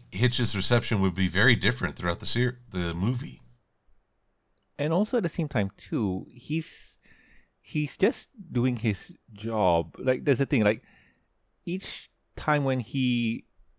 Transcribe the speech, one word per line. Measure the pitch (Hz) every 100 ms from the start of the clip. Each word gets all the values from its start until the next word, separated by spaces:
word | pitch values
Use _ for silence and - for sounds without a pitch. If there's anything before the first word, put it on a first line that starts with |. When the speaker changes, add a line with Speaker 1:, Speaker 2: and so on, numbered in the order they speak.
| -
Speaker 1:
Hitch's | 90 123 123 120
reception | 101 92 120 - 104
would | 95 90
be | 92
very | 92 120 107
different | 98 123 85 76
throughout | 87 87
the | 98
ser-, | 117 120 123 -
the | 92 87
movie. | 82 101 127 143 123 - _ _ _ _ _ _ _ _ _ _ _ _ -
Speaker 2:
And | 147
also | 165 208 247
at |
the | 180
same | - 156
time, | 117 101 -
too, | - 151 104 92 -
he's, | - - 156 - - - - _ - _ - _ _
he's | - 151 147 -
just | 208 - - - -
doing | 123 127 120
his | 110 98 - - -
job. | 101 110 110 95 85 82 -
Like, | 127 131 151
there's | 127
a | 135
thing, | 131
like, | 107 113 - _ _ _ _ _ _ _
each | - 185 - - - _ _ -
time | - 147
when | 139 131
he | 113 139 127 120 117 117 - _ -